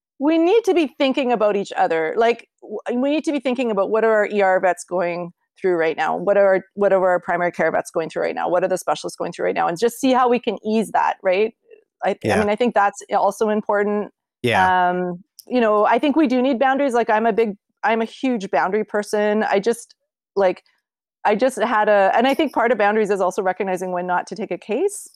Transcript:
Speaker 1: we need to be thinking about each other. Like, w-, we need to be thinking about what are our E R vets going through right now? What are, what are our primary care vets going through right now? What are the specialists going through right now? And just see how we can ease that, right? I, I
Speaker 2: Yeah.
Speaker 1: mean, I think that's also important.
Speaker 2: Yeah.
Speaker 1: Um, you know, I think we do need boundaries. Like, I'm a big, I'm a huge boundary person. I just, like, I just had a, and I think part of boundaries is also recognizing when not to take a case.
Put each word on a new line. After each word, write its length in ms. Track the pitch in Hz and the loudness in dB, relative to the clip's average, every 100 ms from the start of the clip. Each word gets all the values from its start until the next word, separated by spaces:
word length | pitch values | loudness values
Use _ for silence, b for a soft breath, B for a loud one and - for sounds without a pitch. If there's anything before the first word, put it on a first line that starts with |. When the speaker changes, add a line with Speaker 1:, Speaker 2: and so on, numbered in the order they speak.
| _ - | _ -4
Speaker 1:
we 180 | 285 330 | 0 2
need 260 | 339 453 | 4 2
to 100 | 381 | 2
be 120 | 339 277 - | 0 0 -2
thinking 340 | 269 285 247 | -2 0 0
about 240 | 220 208 202 | 0 0 0
each 160 | 190 | -4
other. 400 | - 180 160 160 220 | -2 0 0 -2 0
Like, 320 | 233 233 - _ | 0 0 -6 _
w-, 400 | - 214 - 247 | -14 -12 -6 -2
we 100 | 277 | 0
need 140 | 302 | -2
to 80 | 320 | -2
be 80 | 285 | -2
thinking 300 | 262 247 233 | -2 -2 -2
about 200 | 196 190 | -2 0
what 140 | 220 | 0
are 80 | 226 | 2
our 140 | 214 202 | 2 0
E 160 | 208 | 2
R 180 | 190 185 | 2 4
vets 240 | 185 - | 2 -2
going 480 | - 175 175 170 175 _ _ _ | -4 -4 -4 -4 -10 _ _ _
through 180 | 185 170 | -2 0
right 200 | 165 156 | 0 0
now? 180 | 160 170 | -4 -4
What 200 | 180 202 | 0 2
are, 260 | 196 190 - | 4 2 -2
what 180 | 202 202 | -2 2
are 160 | 190 185 | 2 2
our 120 | 180 | 0
primary 320 | 185 175 175 | -2 -2 -2
care 180 | 175 160 | -2 -2
vets 180 | - - | -2 -4
going 200 | 170 160 | -6 -4
through 120 | 170 | -4
right 100 | 165 | -4
now? 140 | 160 165 | -4 -2
What 120 | 175 | 0
are 60 | 180 | 0
the 80 | 180 | -2
specialists 400 | - 151 175 - | -4 -4 -6 -10
going 160 | 170 | -10
through 140 | 175 180 | -6 -4
right 80 | |
now? 120 | 170 170 | -2 -2
And 120 | 170 | 0
just 200 | 226 - | -2 0
see 140 | 262 | 0
how 160 | 247 247 | 2 2
we 100 | 247 | 0
can 200 | 233 196 214 | -2 -6 -2
ease 240 | 220 170 | -2 0
that, 240 | 170 156 - | -2 -2 -2
right? 320 | 190 185 226 - _ - _ - | -2 0 -2 -4 _ -20 _ -6
I, 60 | 185 | -6
I 60 | 202 | -4
Speaker 2:
Yeah. 160 | 214 196 | -2 0
Speaker 1:
mean, 100 | 208 | 0
I 60 | 214 | 0
think 180 | 240 | 0
that's 260 | 208 202 - - | 2 0 -2 -4
also 340 | 202 190 - 214 | 0 0 0 -2
important. 640 | 214 - 208 208 208 - _ _ _ | -2 -2 -2 0 -2 -6 _ _ _
Speaker 2:
Yeah. 480 | 120 107 185 185 180 | 0 2 4 2 2
Speaker 1:
Um, 340 | 180 180 175 - _ - | 0 -4 -8 -16 _ -4
you 140 | 247 | 0
know, 260 | 220 208 208 | 2 2 2
I 120 | 233 | 2
think 180 | 302 302 | 2 2
we 100 | 262 | 2
do 160 | 254 | 2
need 160 | 262 226 | 0 0
boundaries. 340 | 262 277 285 | 0 2 0
Like, 160 | 233 220 | 0 0
I'm 160 | 214 | 2
a 80 | 226 | 2
big, 240 | 214 220 196 _ - | 0 -2 -4 _ -6
I'm 200 | 208 226 | -2 0
a 40 | 226 | -2
huge 440 | - 269 233 190 | -4 -2 -2 -2
boundary 340 | 175 175 214 | 0 0 -2
person. 580 | 214 208 208 208 208 214 | -2 -4 -2 0 0 0
I 140 | - 202 | 0 0
just, 360 | 233 226 - _ _ _ _ 196 | 0 -4 -6 _ _ _ _ 0
like, 260 | 185 - _ _ _ _ _ _ | 0 0 _ _ _ _ _ _
I 100 | 202 | -2
just 240 | 254 254 233 | 2 0 0
had 260 | 226 214 214 | -2 0 4
a, 200 | 202 190 | 4 4
and 120 | 226 262 | 4 2
I 60 | |
think 200 | 277 294 | 2 0
part 180 | - 233 | 0 0
of 60 | 220 | 2
boundaries 320 | 202 220 196 | 2 2 0
is 100 | 196 | 0
also 220 | 185 214 | 0 0
recognizing 500 | 185 185 190 185 185 | -2 -2 -4 -4 -4
when 140 | 180 180 | -6 -2
not 200 | 175 - | -4 -4
to 60 | |
take 160 | 190 196 | -10 -8
a 60 | 175 | -8
case. 500 | - 233 392 - - | -6 -2 -2 -6 -18